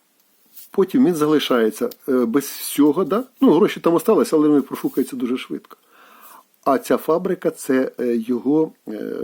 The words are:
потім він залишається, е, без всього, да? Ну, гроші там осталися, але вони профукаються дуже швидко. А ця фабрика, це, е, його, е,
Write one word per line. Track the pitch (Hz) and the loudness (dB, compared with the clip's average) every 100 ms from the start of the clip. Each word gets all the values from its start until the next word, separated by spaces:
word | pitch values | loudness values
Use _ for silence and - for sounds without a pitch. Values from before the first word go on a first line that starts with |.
| _ _ _ _ _ - - | _ _ _ _ _ -20 -4
потім | - 185 135 147 | 0 2 2 2
він | 165 | 2
залишається, | 151 151 - 123 110 - 120 - - | 2 2 2 2 0 -2 -8 -8 -2
е, | 127 117 | 0 2
без | 139 | 0
всього, | 139 - - - 147 143 | -4 -8 -6 2 2 2
да? | 165 202 262 - | 0 -2 -4 0
Ну, | 262 | 4
гроші | 160 202 - | 4 2 0
там | 170 | 0
осталися, | 170 - - 113 156 | 0 2 2 2 2
але | 151 | 4
вони | 147 | 2
профукаються | 131 127 147 139 127 127 | 0 -6 -6 -4 -4 -4
дуже | 120 123 | -6 -6
швидко. | - 71 - - _ _ - - - - _ _ | -8 -12 -14 -20 _ _ -20 -20 -20 -20 _ _
А | - 131 | -2 -2
ця | - 131 | 0 -2
фабрика, | - 165 190 180 165 | 0 -2 -2 -4 -4
це, | - - 131 131 - | -4 -2 0 -2 -4
е, | 123 117 | -2 -2
його, | 113 120 120 156 156 - - | -2 -4 0 0 0 -6 -12
е, | 110 53 - | -10 -10 -10